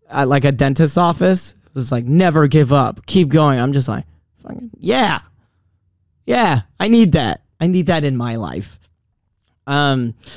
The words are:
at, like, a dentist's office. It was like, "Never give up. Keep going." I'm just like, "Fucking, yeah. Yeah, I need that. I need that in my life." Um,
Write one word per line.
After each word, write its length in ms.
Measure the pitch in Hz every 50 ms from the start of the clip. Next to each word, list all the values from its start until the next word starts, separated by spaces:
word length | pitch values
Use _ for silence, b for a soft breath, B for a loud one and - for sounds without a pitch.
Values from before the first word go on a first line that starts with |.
| _ -
at, 160 | - - 143 127
like, 160 | 143 139 127
a 60 | 143
dentist's 460 | 135 117 143 135 135 127 165 147 -
office. 560 | 170 175 170 165 - - 185 190 185 - - - _ _
It 100 | _ -
was 180 | 143 123 123 135
like, 120 | 120 117
"Never 440 | 120 147 170 185 175 147 160 151 143
give 240 | 135 156 147 120 143
up. 340 | 139 127 110 - - -
Keep 220 | - - 190 175 139
going." 320 | 135 160 151 147 135 127
I'm 120 | 120 135 139
just 140 | 139 127
like, 180 | 120 107 120 - - _ _ _ _ _ _ -
"Fucking, 280 | - - - 247 226 - -
yeah. 400 | - 175 233 262 240 202 - - - _ _ _ _ _ _ _ _ _ _ _ _ _ _ _ _ _ _ _ _
Yeah, 360 | - 240 247 233 190 147 120 - _ _ -
I 80 | 190 214
need 240 | 233 233 226 175 147
that. 300 | 160 127 104 76 - _ _ _ -
I 80 | 160 175
need 180 | 185 185 170
that 160 | 151 175 160 147
in 120 | 143 131
my 180 | 123 117 120 117
life." 440 | 117 107 78 64 82 101 - - - _ _ _ _ _ _ _ _ _ _ _ _ _ _ _ _ _ -
Um, 460 | 139 147 147 143 135 131 123 117 113 B B B B